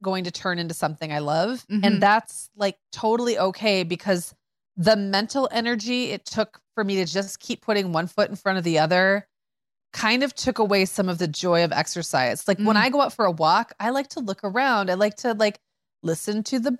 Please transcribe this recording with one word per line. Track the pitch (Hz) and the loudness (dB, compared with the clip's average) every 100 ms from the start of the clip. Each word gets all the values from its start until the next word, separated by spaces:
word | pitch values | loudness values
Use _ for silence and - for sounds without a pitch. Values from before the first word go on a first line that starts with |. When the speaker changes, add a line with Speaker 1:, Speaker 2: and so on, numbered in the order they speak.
Speaker 1:
going | 190 185 180 | -4 -4 -4
to | |
turn | - 190 175 | -6 -4 -4
into | 170 | -4
something | 165 156 156 156 | -4 -4 -4 -6
I | 151 | -4
love. | 147 151 202 254 - | -2 0 0 -4 -4
Speaker 2:
Mm-hmm. | 208 202 | 2 2
Speaker 1:
And | 202 | 4
that's, | 202 214 - - - 208 | 4 4 0 -12 -18 -4
like, | 202 - _ | -4 -4 _
totally | - 220 233 240 - | -4 0 0 0 0
okay, | 190 185 220 190 | 0 0 0 0
because | 170 175 208 180 - - _ _ _ - | 0 -4 -2 -2 -4 -16 _ _ _ 0
the | 175 220 | 2 4
mental | 196 196 226 277 262 | 2 -2 -2 -2 -2
energy | 240 233 226 220 247 247 | -2 -2 -4 -2 -2 -2
it | 202 - | -6 -6
took | 220 208 _ _ - | -4 -4 _ _ -4
for | |
me | 196 190 | 0 0
to | 170 | 0
just | 180 202 - | -2 -4 -10
keep | - - | -10 -8
putting | - 208 190 | -2 0 0
one | 160 170 | -2 -2
foot | - 208 | -2 -2
in | 202 | -2
front | 196 190 | -2 0
of | 170 | 2
the | 156 | 2
other | 156 180 190 202 - _ _ _ _ _ _ | 4 4 4 2 -2 _ _ _ _ _ _
kind | - 214 247 | -4 0 2
of | 277 - | 0 -2
took | 254 233 | -4 0
away | 208 202 190 | 2 2 2
some | - 185 | 0 -2
of | 170 | -2
the | 170 | -4
joy | 147 180 170 | -2 0 2
of | 170 | 2
exercise. | - 160 180 165 139 127 104 - | 0 -4 -6 -2 0 0 0 -2
Like, | 185 | 0
when | 214 214 | 2 4
Speaker 2:
Mm. | |
Speaker 1:
I | 247 | 2
go | 285 | 2
out | 269 | 0
for | - 202 | 2 0
a | |
walk, | 160 160 190 226 - | 2 4 4 0 -4
I | 214 | -2
like | 269 269 | -2 -4
to | - | -8
look | 220 190 | -6 -6
around. | 202 214 269 226 190 | -4 0 2 2 0
I | |
like | 185 208 208 | 2 0 0
to, | 247 | -4
like, | 220 214 208 _ _ _ _ | 2 0 0 _ _ _ _
listen | 165 160 - 214 | -4 -4 -2 -4
to | 208 262 | -2 -2
the | 254 | -2